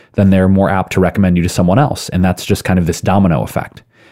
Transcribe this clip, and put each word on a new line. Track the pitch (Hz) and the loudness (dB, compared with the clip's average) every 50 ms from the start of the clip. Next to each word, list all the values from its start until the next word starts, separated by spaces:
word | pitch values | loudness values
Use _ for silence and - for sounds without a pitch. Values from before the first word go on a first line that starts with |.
| - _ _ | -20 _ _
then | - 101 95 | 0 2 4
they're | 95 95 95 95 | 4 4 4 4
more | 95 95 98 78 | 2 2 2 2
apt | 98 95 92 - - | 0 -2 -4 -2 -2
to | 92 | 0
recommend | 90 87 - - 98 92 90 | 0 0 0 0 0 0 2
you | 87 85 | 0 0
to | 90 | -2
someone | - - 92 87 95 123 | -2 0 0 2 2 2
else. | 147 135 - - - - | 2 0 -2 -6 -8 -6
And | - 90 90 | -4 -2 0
that's | 92 90 - - | 0 -2 -2 -4
just | - 101 - - | -4 -4 -2 -2
kind | - 92 90 | 0 0 0
of | 87 | 0
this | 80 85 - - | 0 -2 -4 -2
domino | 101 92 101 98 90 80 62 53 | -2 0 2 2 2 0 0 -2
effect. | - - - - - - - - _ _ _ _ _ | -4 -6 -8 -8 -8 -12 -20 -20 _ _ _ _ _